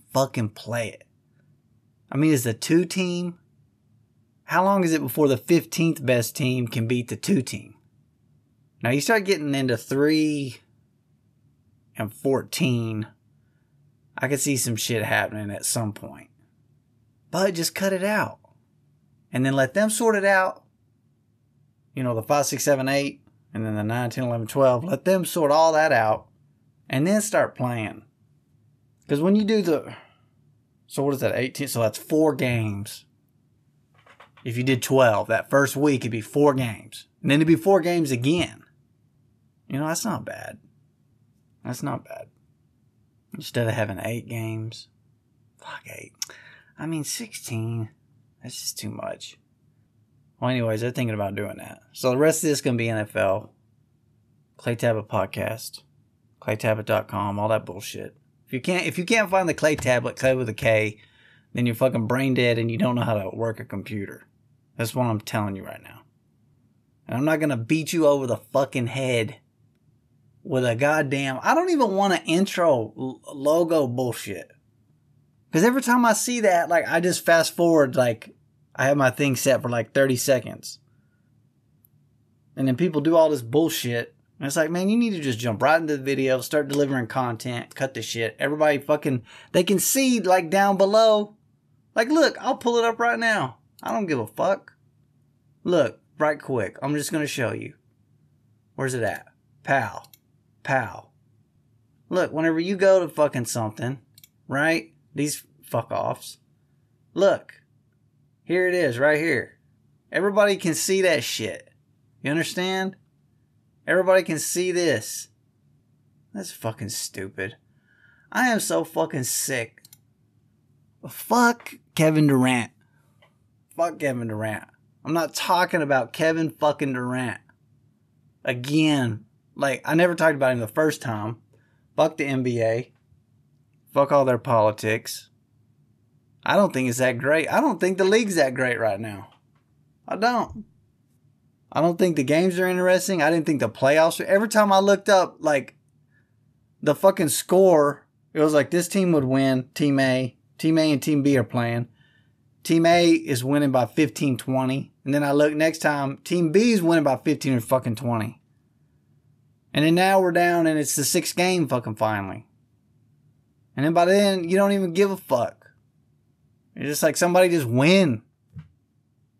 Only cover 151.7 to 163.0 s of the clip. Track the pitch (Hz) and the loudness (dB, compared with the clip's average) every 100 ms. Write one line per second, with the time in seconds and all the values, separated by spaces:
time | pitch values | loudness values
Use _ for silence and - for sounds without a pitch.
151.7 | 117 120 _ _ _ _ _ _ _ - | -4 -6 _ _ _ _ _ _ _ 0
152.7 | 165 170 175 170 165 160 131 127 143 143 | 2 4 6 6 4 2 -2 0 2 2
153.7 | 131 120 - 151 - 147 123 - 131 131 | 2 0 2 0 0 -2 -2 -2 -2 0
154.7 | 135 170 _ - 143 147 143 151 151 160 | -4 -6 _ -4 0 2 2 2 2 0
155.7 | 156 156 147 139 139 - 175 165 180 240 | 0 -2 -2 -4 -6 -4 0 2 4 4
156.7 | 214 165 165 143 127 - 147 143 127 - | 4 4 4 2 0 0 -2 0 -2 0
157.7 | 127 - 110 127 117 107 - _ _ _ | -2 -2 -6 -4 -4 -4 -10 _ _ _
158.7 | _ _ _ _ _ _ _ _ _ _ | _ _ _ _ _ _ _ _ _ _
159.7 | - 156 170 185 196 185 175 175 170 165 | 0 2 4 4 4 4 2 2 2 2
160.7 | 156 143 - 131 180 - - 180 185 143 | 0 -2 -2 -2 -2 -2 -2 0 0 0
161.7 | 120 107 107 110 107 98 98 - _ _ | -2 -4 -4 -2 -2 -6 -10 -16 _ _
162.7 | _ _ _ | _ _ _